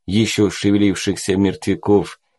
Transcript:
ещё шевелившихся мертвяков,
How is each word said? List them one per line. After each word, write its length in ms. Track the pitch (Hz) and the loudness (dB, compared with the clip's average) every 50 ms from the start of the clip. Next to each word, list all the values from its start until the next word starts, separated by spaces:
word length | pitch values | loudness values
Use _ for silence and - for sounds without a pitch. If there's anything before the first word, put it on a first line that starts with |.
| _ | _
ещё 420 | - 95 110 110 - - - 107 92 | -4 0 0 0 0 0 0 0 0
шевелившихся 880 | - - - 101 101 104 101 101 90 - - 101 92 - - - 92 | 0 -2 0 0 2 2 2 2 0 -2 -4 -4 -4 -4 -4 -2 0
мертвяков, 840 | 95 98 95 87 - - 101 95 82 - 101 104 101 82 - - - _ _ _ | 2 2 0 0 -2 -4 -4 -4 -2 0 2 2 2 2 -2 -8 -18 _ _ _